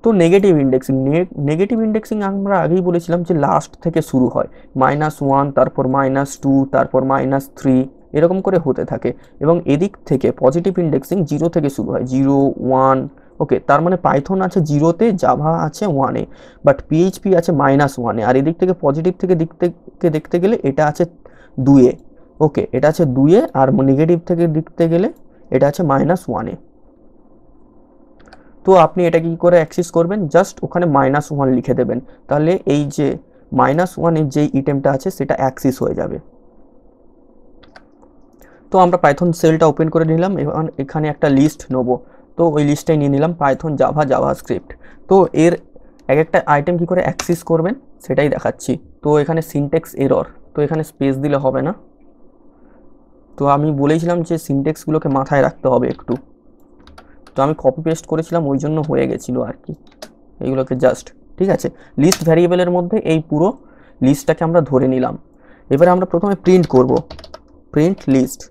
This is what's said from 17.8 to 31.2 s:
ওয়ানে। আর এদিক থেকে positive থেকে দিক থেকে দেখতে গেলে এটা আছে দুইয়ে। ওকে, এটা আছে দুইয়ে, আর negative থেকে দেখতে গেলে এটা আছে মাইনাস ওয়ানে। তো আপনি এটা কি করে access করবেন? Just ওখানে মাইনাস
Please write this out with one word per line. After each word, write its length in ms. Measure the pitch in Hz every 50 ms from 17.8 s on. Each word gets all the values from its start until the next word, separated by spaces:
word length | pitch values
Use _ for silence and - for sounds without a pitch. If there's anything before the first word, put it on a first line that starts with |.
| 147 135 - -
ওয়ানে। 200 | 120 117 101 113 107 117
আর 60 | 127 135
এদিক 140 | 139 156 165 -
থেকে 120 | 185 185 180 180 -
positive 300 | 143 139 156 160 185 185 -
থেকে 120 | - 180 180 160
দিক 100 | 165 160 - _
থেকে 460 | 180 175 170 - _ - _ - - 170 156
দেখতে 200 | 156 151 - - 180 175
গেলে 120 | 202 233 - - 139
এটা 140 | 139 147 156 151
আছে 120 | 151 - 180 170 - - - - - - - - - 139 131
দুইয়ে। 240 | 135 139 135 123 123 - - - - - - - _ _ - 156
ওকে, 180 | 151 - - - - -
এটা 100 | 131 143 151 160
আছে 100 | - 175 139 123
দুইয়ে, 240 | 131 135 151 175 226 330 - - 135
আর 80 | 135 127 - 208 135 135
negative 280 | 135 139 160 165 175 165 170 -
থেকে 140 | 180 165 170 170 151
দেখতে 260 | 160 160 - - - 170 165
গেলে 160 | 165 170 196 294 - _ - - _ _ - - -
এটা 100 | 131 139 143
আছে 100 | 143 - 180 147
মাইনাস 320 | 139 139 135 143 180 180 - -
ওয়ানে। 240 | 117 - - - 90 - - _ _ _ - _ _ _ _ - _ _ _ _ _ _ _ _ _ - - - _ - _ _ _ _ - _ - _ - - - - _ - - - -
তো 60 | 185 190 180 160
আপনি 160 | 156 - 185 180 165
এটা 100 | 170 165 165
কি 60 | 165 165 170 170
করে 140 | 175 175 170
access 260 | 156 - - - 175 - -
করবেন? 220 | 170 170 170 202 214 190 147 -
Just 220 | 170 196 196 - - -
ওখানে 200 | 143 - 175 180 165 143
মাইনাস 280 | 139 135 131 139 147